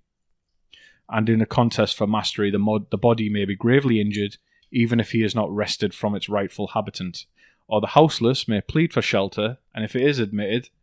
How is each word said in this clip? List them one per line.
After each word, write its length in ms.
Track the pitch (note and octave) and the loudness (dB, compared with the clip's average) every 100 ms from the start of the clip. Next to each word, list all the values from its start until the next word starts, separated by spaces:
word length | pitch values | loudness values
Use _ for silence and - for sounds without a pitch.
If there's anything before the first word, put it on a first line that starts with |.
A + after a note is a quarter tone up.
| _ _ _ _ _ _ _ _ - _ - | _ _ _ _ _ _ _ _ -20 _ -6
and 140 | A2 A2 | -2 2
in 140 | A2+ | 2
a 40 | A2 | 2
contest 520 | - A#2 - G#2 - | 2 2 2 0 0
for 100 | G#2 | 0
mastery, 420 | G#2+ - - G2+ | 0 -2 -2 0
the 80 | G2+ | 2
mod-, 320 | G#2+ G#2+ - | 0 0 -2
the 80 | G2 | 0
body 320 | A#2+ A2+ G#2+ | 2 2 0
may 140 | G#2 | -2
be 100 | G2 | -2
gravely 460 | G2 A2+ C3+ C3+ A2 | 0 4 4 4 2
injured, 380 | G#2 G#2 G2+ - _ _ _ | 2 0 -4 -6 _ _ _
even 260 | B2 A#2 A#2 | 0 2 2
if 140 | G2+ | 0
he 120 | A2+ | 0
is 120 | G#2+ A2+ | 0 0
not 180 | F2+ | -2
wrested 400 | G#2 G2+ - G2+ | -4 -4 -2 -4
from 220 | - G#2+ G2+ | -4 -4 -4
its 140 | - | -4
rightful 380 | G#2 G2 - G2+ | -4 -4 -6 -6
habitant. 580 | A2+ G#2 - F#2 - - _ _ _ - | -4 -6 -8 -10 -10 -18 _ _ _ -2
Or 140 | G#2+ | -2
the 60 | G#2+ | 4
houseless 600 | D3 D#3 - A#2 C3+ - | 6 6 4 0 0 -2
may 140 | G#2+ | -4
plead 320 | - D#3+ E3+ | -2 0 0
for 80 | B2+ | 0
shelter, 560 | - G#2 G2 - G#2+ B2+ _ A2 | 0 0 -2 -2 -4 -4 _ -10
and 80 | |
if 100 | A2 | -6
it 100 | B2 | 0
is 160 | C#3+ C3+ | 0 2
admitted, 500 | G#2 G#2 G2+ A#2 - _ | -2 -2 -2 -2 -4 _